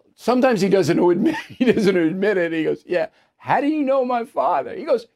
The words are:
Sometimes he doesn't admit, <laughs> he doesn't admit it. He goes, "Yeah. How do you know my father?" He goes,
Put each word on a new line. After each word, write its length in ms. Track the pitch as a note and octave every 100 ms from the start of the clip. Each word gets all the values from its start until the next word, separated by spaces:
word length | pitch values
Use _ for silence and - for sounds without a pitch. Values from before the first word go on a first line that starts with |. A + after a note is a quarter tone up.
| _ _
Sometimes 440 | - B3+ C4 G#3+
he 100 | F#3+
doesn't 300 | G3 D3+ E3+
admit, 360 | F3 F3 E4 D#4
<laughs> 120 | -
he 240 | - B3
doesn't 240 | - G3+ F#3
admit 420 | D#3+ F#3 G3 G3
it. 140 | E3+
He 120 | E3
goes, 200 | D3+ D3 -
"Yeah. 220 | F3 - _ _ _
How 240 | B2 G3
do 60 | C#4+
you 160 | D#4
know 200 | C4 C4+
my 220 | B3+ A#3+ A#3
father?" 500 | - C4 C#3+ C3 -
He 80 |
goes, 220 | D#4 B3 -